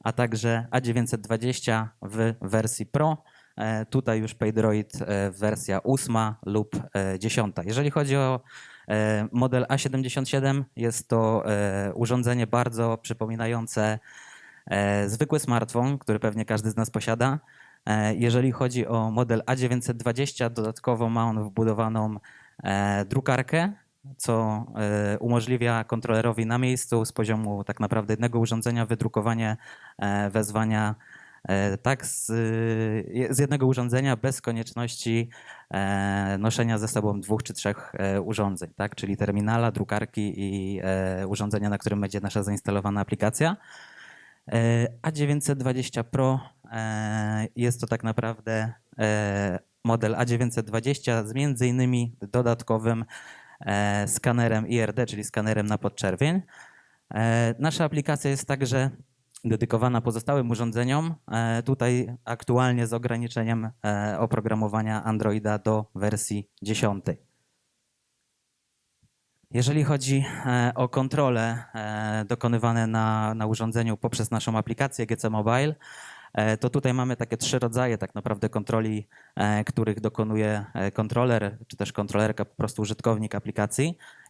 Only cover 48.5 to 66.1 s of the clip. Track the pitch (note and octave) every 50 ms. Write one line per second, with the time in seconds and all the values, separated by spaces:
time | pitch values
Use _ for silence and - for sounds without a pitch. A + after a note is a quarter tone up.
48.5 | A2+ A2 A2 A2+ A2+ - _ _ - - A2 G#2+ G#2+ G#2 G#2 G2+ G2 G2+ G2+ G2
49.5 | F2+ F2 - _ _ _ - A#2 A2+ A2+ A2+ G#2+ - E2 B2 B2 A#2+ A2+ B2 A#2+
50.5 | A#2 A#2 A2 G#2+ G#2+ A2+ A2 C3+ C#3+ - - - A#2 A2+ G#2+ G#2 A#2 C3+ C#3+ D3
51.5 | C3+ A2+ B2+ B2 A#2+ B2+ B2+ B2 B2+ B2 A#2+ A#2+ A2+ - G2+ G2+ - B2 B2 A#2+
52.5 | A#2 A#2 - - A2+ A2 A2 A#2 A#2 A2+ A2+ - - - - - - - - -
53.5 | - - - G2 G2+ G2+ G#2 G#2 G2+ G#2 G2+ - - - - C3 A#2 A#2+ A#2+ A#2
54.5 | A2 A2 A2 - A#2 A#2 A2+ G#2+ G#2 A#2+ B2 A2+ - G#2 G#2+ - - A2+ G#2+ A2
55.5 | A2 G#2+ G#2 G#2+ G#2+ G#2 - G2+ - - - G2 F#2 F2+ C#3 D3+ F3 F#3+ F3+ -
56.5 | - - - - - - _ _ _ _ _ - - G#2+ A2+ A2+ A2+ A#2 A#2 A2+
57.5 | A#2 A#2 C3+ D#3+ D3+ - E3 D3+ - D3 C#3+ - D3 C#3+ - C#3+ C#3 C3+ - -
58.5 | C#3 C3 C3+ A#2+ B2 C3 C3 C3+ - - - _ _ _ _ _ - - - A#2+
59.5 | A2+ G#2+ - A#2 - A2 A#2 B2 B2 A#2 A#2 A#2+ G#2+ A#2 A#2 - C#3+ C#3+ B2 A#2
60.5 | A#2 A2 A#2+ A#2 G#2 A#2 A#2+ B2+ C3+ D3 D#3+ E3 E3 - - - - A2+ A#2 A#2
61.5 | A2+ A#2 A#2 C3 C3+ C3+ A#2+ B2 B2 B2 A#2+ G2+ A#2+ - - A2+ A#2 - - -
62.5 | A#2+ B2 B2+ B2+ B2 A#2+ A#2+ A2 A#2 A#2 A#2+ B2 A#2+ A#2 A#2+ A#2 A#2 A#2+ A2+ A2+
63.5 | A#2 A2+ A2+ A2+ B2 _ - G#2+ G#2 G2+ G#2 G#2 G2+ - A#2+ A2 - A2+ G#2 A2
64.5 | A2 A2 G#2+ G#2 G2+ A2 A2 A2 A2 G#2+ - A2+ A2 G#2+ G#2+ A2 G#2 G#2+ G#2 G#2+
65.5 | G#2+ G#2 - A2 A2 G#2+ G#2+ - - F#2 G2+ G#2